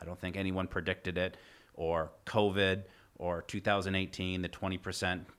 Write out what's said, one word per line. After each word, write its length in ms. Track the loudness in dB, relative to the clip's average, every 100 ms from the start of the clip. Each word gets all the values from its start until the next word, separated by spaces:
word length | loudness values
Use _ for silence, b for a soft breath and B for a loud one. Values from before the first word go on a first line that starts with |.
I 40 | -10
don't 140 | -6
think 180 | -4 -2
anyone 300 | 0 0 0
predicted 500 | -2 -2 -2 -2 0
it, 200 | -2 -4 B B B
or 380 | -4 0 0 0 -6 -2
covid, 580 | 4 4 6 4 4 -2 B B -6
or 260 | -4 -2
two 180 | -4 -4
thousand 360 | 2 2 2 0
eighteen, 460 | 0 -4 -2 -2
the 60 | -4
twenty 300 | -4 -4 -4
percent 500 | -4 -2 -2 -2 -6